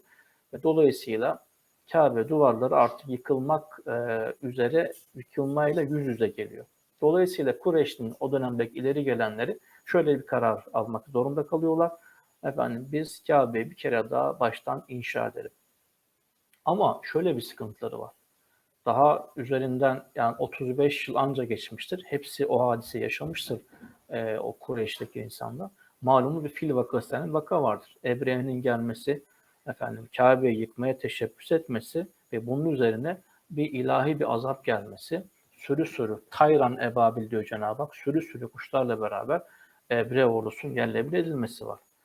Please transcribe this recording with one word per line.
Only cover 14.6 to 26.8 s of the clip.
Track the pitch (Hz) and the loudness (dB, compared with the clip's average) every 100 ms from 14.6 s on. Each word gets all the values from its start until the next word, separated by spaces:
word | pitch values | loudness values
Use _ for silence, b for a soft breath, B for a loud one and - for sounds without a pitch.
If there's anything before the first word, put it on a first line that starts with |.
| - 135 - | -6 -8 -8
inşa | 127 120 123 117 | -10 -6 -4 -4
edelim. | - - - _ _ _ _ _ _ _ _ _ _ | -6 -12 -16 _ _ _ _ _ _ _ _ _ _
Ama | - 185 165 - | -2 2 2 2
şöyle | - 156 180 131 | -2 0 0 0
bir | |
sıkıntıları | - - 110 107 113 113 | -4 -10 -12 -8 -10 -8
var. | 110 - _ _ _ _ _ _ - | -12 -16 _ _ _ _ _ _ 0
Daha | 117 147 151 - - | 6 6 6 -2 -10
üzerinden | 120 135 131 127 135 131 - | -4 -2 -2 2 2 0 -4
yani | - 117 117 | -2 -2 -2
otuz | 131 - 127 127 | -6 -6 -4 0
beş | 143 143 - | 2 0 -2
yıl | |
anca | 131 135 135 | 0 0 0
geçmiştir. | 120 110 - 113 - 180 - | -4 -6 -8 -14 -10 -10 -6
Hepsi | 143 143 - 139 | -6 -6 -4 0
o | 123 123 | 2 2
hadise | 117 117 117 | 0 -4 -6
yaşamıştır, | 110 - 151 165 - 123 - B B B _ | -6 -6 -8 -8 -8 -8 -10 B B B _
e, | 120 113 110 | -6 -4 -4
o | 117 | -6
Kureyş'teki | 117 - 123 107 - 120 120 | -8 -8 -4 -4 -6 -10 -10
insanlar. | 113 - 117 120 196 b b b | -12 -10 -10 -10 -12 b b b
Malumu | 123 131 127 160 | 4 6 6 0
bir | 147 | -6
fil | - 156 | -4 -2
vakası | 123 | 0